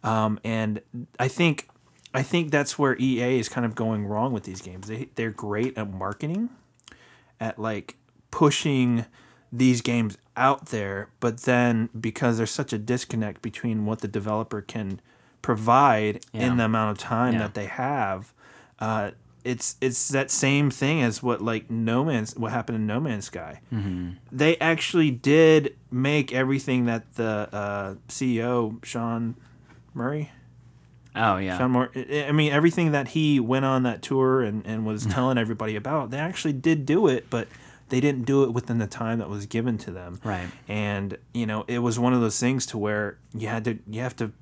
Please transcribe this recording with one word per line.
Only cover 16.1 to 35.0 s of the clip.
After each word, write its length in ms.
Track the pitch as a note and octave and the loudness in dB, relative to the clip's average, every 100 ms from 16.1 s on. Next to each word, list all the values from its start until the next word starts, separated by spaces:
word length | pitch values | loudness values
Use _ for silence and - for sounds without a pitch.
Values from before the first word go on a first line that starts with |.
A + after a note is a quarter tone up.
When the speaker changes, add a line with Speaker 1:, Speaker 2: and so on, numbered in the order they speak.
| G#2+ - | -4 -10
Speaker 2:
Yeah. 140 | A#2 B2 | -2 0
Speaker 1:
in 100 | B2 | 2
the 60 | |
amount 260 | A2 A2 G#2+ | 2 2 0
of 60 | G#2 | -2
time 360 | - A2+ B2 | -2 0 2
Speaker 2:
Yeah. 60 | A#2 | 0
Speaker 1:
that 140 | G#2 | -2
they 120 | G#2 G2 | -6 -8
have, 680 | - C3 C#3+ G2+ F#2+ G#2+ _ - - - _ | -6 -4 -2 -2 -4 -10 _ -20 -20 -20 _
uh, 320 | A2 A2 G2+ - _ _ | -4 -2 -4 -10 _ _
it's, 320 | A#2+ A#2+ - - | -6 -4 -6 -2
it's 280 | C3 A#2 - | -2 0 0
that 220 | C3+ C3+ | 0 0
same 400 | - C3+ C#3+ C#3+ | 0 2 4 2
thing 320 | - C#3 D#3+ | 2 0 2
as 200 | A#2+ G#2 | 2 0
what, 180 | B2+ A#2 | -2 -2
like, 300 | A2 A2 - | -2 -4 -4
No 340 | A2+ A2+ A#2+ | -2 0 2
Man's, 320 | D#3+ B2 G#2+ - | 2 0 -4 -4
what 160 | A2+ | -4
happened 240 | A#2+ A2+ A2+ | -4 -4 -4
in 100 | G#2+ | -2
No 140 | A2+ | -2
Man's 240 | D#3 G#2+ | -2 -4
Sky. 360 | - F2+ D#2 D2 _ | -8 -10 -12 -14 _
Speaker 2:
Mm-hmm. 380 | A2 G2 F2+ F2 F2+ - | -4 -2 -4 -6 -10 -12
Speaker 1:
They 260 | C3 D3+ E3+ | 0 2 4
actually 520 | D#3 D#3+ - F3 D#3 | 2 0 2 4 4
did 640 | B2 C#3 D#3 D#3+ D#3 C#3 - - | 2 4 8 10 8 4 -8 -6
make 440 | B2+ C3+ D3 B2+ | 0 2 2 0
everything 500 | B2+ C3 C3+ C#3 B2+ | 0 0 0 0 0
that 300 | A#2+ A2+ - | 2 -2 -6
the, 340 | - A2+ G#2+ G#2 | -4 -2 -2 -4
uh, 420 | G#2 G2+ G2+ G2 G2 - | -6 -6 -6 -6 -10 -12
C 300 | - C3 A2+ | -4 -2 0
E 60 | |
O, 340 | A#2 B2 A2 A#2 | 0 0 -2 -6
Sean 540 | - A#2 A#2 A#2 A2+ A#2+ - - - - - | -8 -6 -4 -2 -4 -6 -16 -20 -20 -20 -16
Murray? 360 | - B2 D3+ D3+ - - - - - - - - - | -6 -4 -4 -8 -12 -20 -20 -20 -20 -20 -20 -10 0
Speaker 2:
Oh, 220 | A2+ F#2+ | 2 2
yeah. 180 | F#2+ F2+ | 0 0
Speaker 1:
Sean 140 | B2+ | 2
Mur-, 200 | B2 B2+ C3 | 2 0 -6
I, 300 | - D3 C#3 | -4 -2 2
I 40 | |
mean, 200 | D3+ D3+ | 4 4
everything 400 | C#3+ E3 E3 E3 | 6 4 4 2
that 160 | D3 B2+ | 2 0
he 320 | D#3+ D3+ C#3 | 0 4 4
went 240 | A2+ C3 | 4 2
on 200 | C3+ C3 | 2 2
that 180 | B2+ G#2+ | 2 -2
tour 400 | - C3+ C3 C3 | -2 2 4 4
and, 240 | A2+ G#2+ - | 2 -2 -6
and 180 | A2+ | -4
was 220 | G#2+ G#2+ | -4 -2